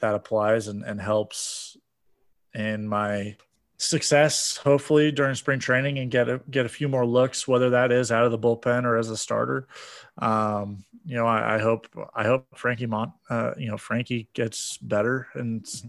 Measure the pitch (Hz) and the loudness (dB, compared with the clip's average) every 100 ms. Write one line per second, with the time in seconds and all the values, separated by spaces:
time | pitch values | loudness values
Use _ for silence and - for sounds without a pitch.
0 | 110 104 - 110 107 113 107 104 - 101 | -2 -2 -2 0 2 2 0 -8 -8 -6
1 | 98 107 107 - - - - - _ _ | -2 0 -2 -6 -10 -10 -14 -20 _ _
2 | _ _ _ _ _ 117 107 107 107 104 | _ _ _ _ _ -6 -4 -4 -2 -2
3 | 104 104 101 104 _ _ _ - - 160 | 0 -2 -6 -12 _ _ _ -8 -4 -2
4 | - 147 151 - - - 143 143 - 151 | 2 4 4 2 -4 -2 2 2 4 4
5 | 151 143 139 127 - 135 - 127 139 139 | 4 2 0 0 -2 -2 2 0 0 -2
6 | 127 123 120 127 - 135 117 - 147 131 | 0 2 2 -2 -2 -2 -2 -2 -2 0
7 | 120 123 131 - - 123 127 123 123 123 | 2 4 2 0 0 4 4 4 4 4
8 | 120 113 120 113 117 117 123 120 123 113 | 4 4 4 4 2 2 2 2 2 0
9 | 113 110 - 110 123 135 131 - - - | 0 -4 -2 -2 0 -2 -6 -16 -20 -20
10 | - - 113 110 107 104 101 101 - - | -20 -4 0 2 2 -2 -4 -10 -16 -18
11 | 165 120 117 113 110 110 110 113 - - | -8 -2 2 2 2 2 2 0 -4 -16
12 | - 117 110 131 - - 123 117 120 107 | -10 -4 0 0 -2 -6 -4 -2 -4 -4
13 | 113 - - 117 117 - 113 107 - 113 | -6 -10 -6 -4 -4 -4 -6 -8 -4 -4
14 | 123 120 110 - 113 - - - 123 104 | -4 -6 -6 -4 -4 -4 -10 -10 -4 0
15 | 113 131 - 139 120 113 - - | 0 -2 -6 -8 -6 -6 -8 -14